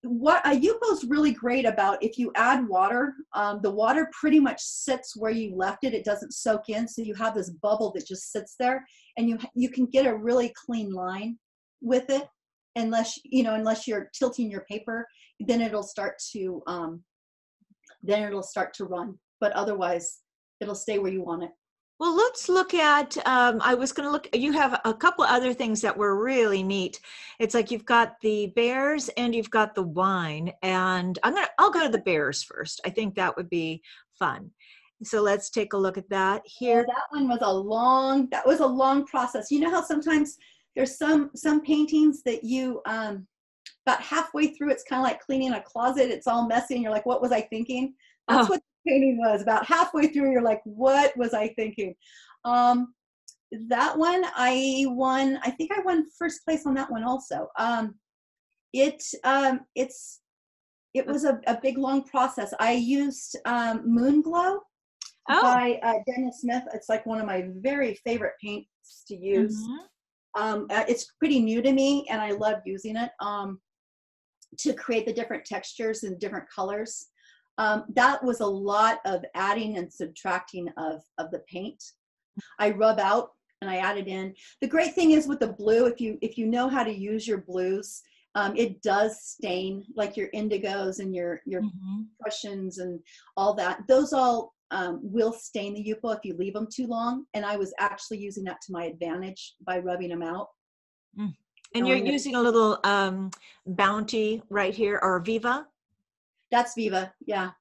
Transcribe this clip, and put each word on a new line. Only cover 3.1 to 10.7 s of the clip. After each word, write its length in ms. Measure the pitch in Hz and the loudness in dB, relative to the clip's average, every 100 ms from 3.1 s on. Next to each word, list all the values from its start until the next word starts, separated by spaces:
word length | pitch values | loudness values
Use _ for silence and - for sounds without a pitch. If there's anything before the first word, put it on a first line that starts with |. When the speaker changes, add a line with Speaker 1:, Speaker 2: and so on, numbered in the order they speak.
| 269 - | -4 -8
Speaker 1:
um, 280 | - 208 208 | -2 -2 0
the 80 | 196 | -2
water 360 | 202 226 285 320 | 2 2 2 0
pretty 280 | - 302 302 | -2 4 6
much 220 | 269 - | 4 0
sits 540 | - - - 254 - 214 | -10 -8 -4 -4 -4 -6
where 140 | 220 | -2
you 240 | 226 214 185 | -2 -4 -2
left 280 | 190 196 269 | -4 -2 -4
it. 100 | 220 | -2
It 100 | 214 | -2
doesn't 280 | 208 208 - | -4 -6 -8
soak 340 | 233 214 214 | -2 -2 -2
in, 180 | 214 233 | -6 -6
so 140 | - | -6
you 140 | 220 196 | -8 -4
have 180 | 226 | -4
this 160 | 214 175 | -2 -6
bubble 420 | 170 208 214 214 185 | -4 -2 0 0 -4
that 100 | - | -10
just 260 | 185 - | -12 -8
sits 220 | 208 196 - | -10 -10 -2
there, 260 | 247 262 262 _ _ - | -2 -2 -6 _ _ -4
and 100 | 233 | -2
you, 120 | 233 - - | -2 -6 -2
you 140 | 247 | -2
can 160 | 254 247 | 0 2
get 180 | 262 269 | 4 2
a 100 | 220 | 0
really 380 | 220 247 240 - | 0 0 0 -6
clean 240 | - | -8